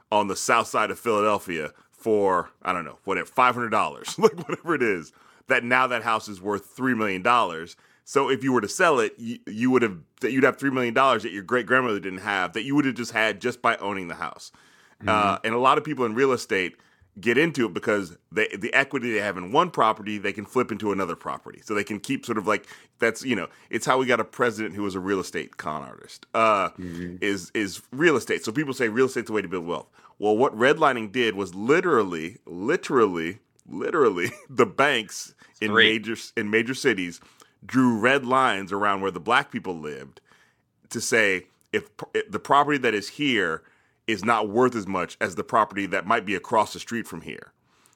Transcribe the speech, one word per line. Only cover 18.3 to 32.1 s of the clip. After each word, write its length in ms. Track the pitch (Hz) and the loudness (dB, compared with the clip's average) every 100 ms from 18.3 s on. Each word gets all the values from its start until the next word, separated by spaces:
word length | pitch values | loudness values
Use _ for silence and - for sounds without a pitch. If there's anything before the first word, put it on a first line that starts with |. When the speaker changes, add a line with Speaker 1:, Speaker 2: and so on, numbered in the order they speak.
Speaker 1:
they, 180 | 80 - | -2 -2
the 240 | 101 110 | -2 -2
equity 360 | 131 139 139 120 | 0 0 -2 -4
they 60 | 107 | -2
have 180 | 101 92 | -2 -4
in 120 | 90 | -2
one 200 | 135 175 | 0 0
property, 480 | - 110 107 104 107 | 2 2 0 -4 -6
they 140 | 101 | -6
can 120 | 107 | -6
flip 260 | 101 127 123 | -4 -2 -2
into 220 | 104 104 | -2 -4
another 240 | 98 92 87 | -2 -4 -6
property. 440 | 82 67 - - | -8 -10 -12 -16
So 80 | - | -6
they 100 | 104 | -4
can 160 | 101 104 | -4 -6
keep 260 | - 135 - | -6 -6 -4
sort 100 | 110 | -4
of, 100 | 95 | 0
like, 200 | 104 - - _ - | -2 -4 -20 _ -2
that's, 260 | 117 110 | -2 -2
you 100 | 135 | -2
know, 140 | 107 80 - - | -4 -4 -12 -8
it's 160 | 117 147 | -4 0
how 100 | 131 | 2
we 60 | |
got 160 | 127 117 | 2 2
a 40 | |
president 500 | 107 - 123 104 107 | 0 0 -2 0 -6
who 80 | 98 | -4
was 120 | 101 | -4
a 60 | 92 | -4
real 180 | 92 98 | -2 -2
estate 380 | 87 87 - - | -2 -6 -8 -10
con 260 | 82 76 | -8 -8
artist, 440 | 65 50 - - - | -10 -16 -20 -20 -6
uh, 340 | 110 110 101 90 | 2 4 4 0
Speaker 2:
Mm-hmm. 460 | - 90 85 87 90 | -4 -12 -8 -10 -4
Speaker 1:
is, 280 | 104 101 85 | -2 -2 -4
is 260 | 113 101 85 - | -4 -4 -6 -12
real 220 | 127 170 127 | 0 2 2
estate. 280 | - 87 | 0 -4
So 80 | - | -4
people 220 | 113 147 | -4 -4
say 140 | 127 120 | -2 -2
real 180 | 110 131 | 2 0
estate's 240 | 127 110 | 0 -4
a 20 | |
way 80 | 107 | -4
to 80 | 92 | -4
build 180 | 92 85 | -6 -6
wealth. 220 | 80 - _ - - | -8 -10 _ -20 -4
Well, 180 | 104 107 | 0 2
what 180 | 135 110 | 2 4
redlining 540 | 127 156 151 123 110 | 2 4 2 2 -4
did 220 | 113 113 | -2 0
was 200 | 98 95 | 0 -6
literally, 800 | 90 113 165 185 127 98 | -4 2 2 4 2 2